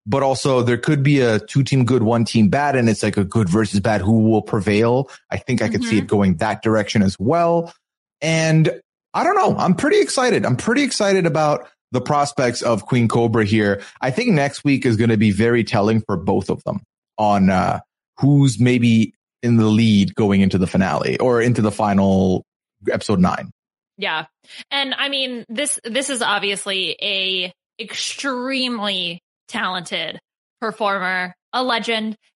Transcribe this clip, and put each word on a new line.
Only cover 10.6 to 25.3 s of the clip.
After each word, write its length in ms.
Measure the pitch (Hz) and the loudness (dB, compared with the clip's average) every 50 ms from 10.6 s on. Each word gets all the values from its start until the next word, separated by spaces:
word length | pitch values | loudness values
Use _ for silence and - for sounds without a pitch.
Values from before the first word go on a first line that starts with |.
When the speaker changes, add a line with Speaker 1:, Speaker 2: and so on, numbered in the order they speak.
| - - 240 269 294 | -2 -2 0 0 0
Speaker 1:
excited 420 | 254 - - 208 196 196 190 175 | -2 -2 0 0 0 2 2 0
about 420 | 170 143 156 156 147 147 - - - _ _ _ _ - | 0 0 0 0 0 0 -2 -4 -10 _ _ _ _ -6
the 80 | 123 123 | -4 -2
prospects 580 | - 151 147 143 143 - - 131 123 120 - | 0 2 2 0 0 0 0 0 0 0 -2
of 240 | - 120 117 101 - | -2 -2 -2 -2 -2
Queen 240 | - 135 123 117 113 | -2 0 2 2 2
Cobra 360 | - 120 117 117 113 117 107 | 2 2 2 2 2 2 2
here. 340 | 98 113 110 104 101 98 98 - - - - - | 2 2 2 2 2 0 -2 -4 -12 -12 -8 -6
I 80 | 131 | -4
think 220 | 131 - 247 247 196 | -2 -2 0 2 2
next 300 | 147 139 143 - - - | 2 2 0 -2 -2 0
week 220 | 147 139 127 - | 0 0 2 2
is 120 | 131 113 | 0 2
gonna 200 | 104 120 113 113 | 2 2 2 2
be 140 | 104 110 107 | 4 2 2
very 340 | 95 92 113 117 120 120 107 | 2 2 2 2 4 2 2
telling 380 | - - 110 101 107 113 110 107 | 0 0 0 2 2 2 0 0
for 160 | - 104 87 | -2 -4 -4
both 320 | 85 98 98 - 95 - | -2 -2 -2 -2 -2 -4
of 120 | - - - | -6 -6 -6
them 160 | - - - - _ _ _ _ _ _ | -8 -8 -8 -10 _ _ _ _ _ _
on, 320 | - 107 104 104 101 95 95 | -2 0 2 2 4 4 4
uh, 320 | 95 90 92 92 - - - _ _ _ _ _ _ - | 2 2 0 0 -2 -4 -8 _ _ _ _ _ _ -2
who's 420 | - 139 147 143 139 135 117 101 | 2 4 4 4 4 4 2 2
maybe 540 | 120 123 123 123 120 120 117 113 110 - - _ _ _ _ _ - | 2 2 2 2 2 4 4 2 2 0 -4 _ _ _ _ _ -2
in 140 | 120 117 | 2 2
the 80 | 113 110 | 4 4
lead 480 | 107 107 107 117 113 110 101 98 - - | 4 4 4 4 4 4 4 2 2 0
going 280 | - 113 101 101 98 98 | 0 0 2 4 4 4
into 160 | 95 - 92 | 2 2 0
the 80 | 92 | 0
finale 500 | 85 - 95 98 92 - - - - 64 - | 0 0 0 0 0 0 -2 -2 -2 -2 0
or 220 | - 127 120 120 | 0 0 2 2
into 220 | 113 127 120 - 107 | 2 0 0 0 0
the 80 | 107 101 | -2 0
final 720 | - 110 104 98 98 98 98 95 95 95 95 90 - - _ _ _ _ _ _ _ 101 - - | 0 0 0 2 2 4 4 4 2 2 2 0 -2 -4 _ _ _ _ _ _ _ -6 -4 -4
episode 280 | - - - 110 180 | -4 -2 0 0 2
nine. 300 | 180 - - - - 185 - _ _ _ _ _ _ _ _ | 2 2 0 -4 -8 -12 -18 _ _ _ _ _ _ _ _
Speaker 2:
Yeah. 300 | - 196 190 160 156 160 - _ _ _ - - - 247 - | -10 -8 -6 -6 -6 -8 -12 _ _ _ -20 -20 -20 -14 -8
And 240 | 269 277 277 269 254 | -6 -6 -4 -4 -6
I 140 | - 269 285 | -6 -6 -4
mean, 360 | 277 269 269 254 | -4 -4 -6 -6